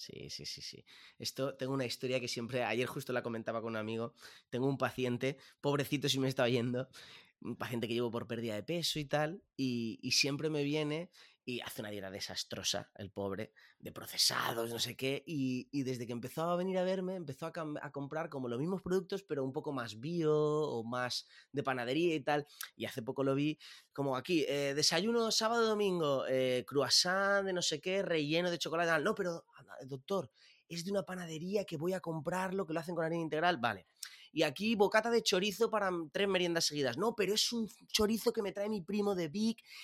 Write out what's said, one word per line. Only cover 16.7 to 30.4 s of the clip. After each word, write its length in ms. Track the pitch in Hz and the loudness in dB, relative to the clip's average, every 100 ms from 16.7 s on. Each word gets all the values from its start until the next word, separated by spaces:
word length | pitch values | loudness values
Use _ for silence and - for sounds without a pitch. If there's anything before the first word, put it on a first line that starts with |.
| 185 | 0
a 60 | |
verme, 320 | 185 190 185 185 | 0 0 -2 -6
empezó 280 | 156 - | -8 -8
a 80 | 165 | -8
cam-, 260 | 170 156 151 | -6 -6 -6
a 80 | 147 | -8
comprar 400 | 143 139 156 165 | -8 -6 -6 -6
como 180 | 143 123 | -4 -4
los 100 | 120 | -2
mismos 220 | 160 190 | 0 -2
productos, 420 | 180 190 185 196 | 0 0 0 -6
pero 220 | - 143 | -4 -2
un 80 | 135 | -2
poco 200 | 135 151 | -2 -4
más 280 | 135 113 107 | -4 -6 -8
bio 340 | 143 170 151 | -4 2 4
o 480 | 151 151 151 151 120 | 6 4 4 2 -2
más 440 | 113 123 123 - - - - | -2 -2 -2 -4 -8 -20 -8
de 100 | 135 | -4
panadería 520 | 131 131 120 143 175 | 0 0 0 2 2
y 60 | 156 | 2
tal, 260 | 135 147 143 - - | 2 0 -2 -12 -14
y 120 | - 107 | -8 -6
hace 160 | - | -6
poco 200 | 113 131 | -6 0
lo 120 | 135 | 2
vi 240 | 135 147 151 - - - | 2 2 -2 -10 -20 -12
como 240 | - 139 127 | -4 0 0
aquí, 300 | 127 170 - | 2 2 2
eh, 240 | 143 139 | 0 0
desayuno 560 | 139 147 170 214 233 226 | 2 4 4 2 2 2
sábado, 360 | - 226 233 220 | 2 2 4 4
domingo, 580 | 214 202 180 151 135 - | 4 4 4 4 2 2
eh, 380 | 131 127 127 123 | 2 4 2 2
croissant 800 | 139 - - 180 190 196 202 | 2 6 4 4 2 4 2
de 80 | 196 | 2
no 80 | 180 | 0
sé 200 | 170 151 | 0 -2
qué, 200 | 185 196 | -2 0
relleno 480 | 175 165 143 165 180 | 2 2 2 2 2
de 80 | 170 | 0
chocolate, 320 | 160 160 170 | -2 0 2
tal. 140 | 160 | 4
"No, 100 | 170 | 2
pero, 300 | 208 180 165 - - 95 - 135 | 0 -2 -4 -10 -20 -18 -14 -10
doctor, 440 | 135 - 196 120 _ | -8 -2 -2 -2 _